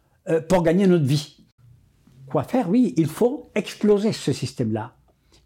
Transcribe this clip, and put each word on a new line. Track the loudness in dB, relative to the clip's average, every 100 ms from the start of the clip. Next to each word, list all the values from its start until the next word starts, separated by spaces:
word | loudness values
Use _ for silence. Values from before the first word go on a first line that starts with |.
| _ _ -4
euh, | -2
pour | 2 2
gagner | 2 4 4
notre | 4
vie. | 2 -2 -4 _ _ _ _ _ _ _ _ -20 -6
Quoi | -6
faire ? | -2 -4 0
Oui, | 2 0 0
il | -2
faut | 0 -2 -2 -8 -8
exploser | -8 -2 2 2 2
ce | -4 -4
système-là. | -4 -4 -4 -4 -4 -8 _ _ _ _ _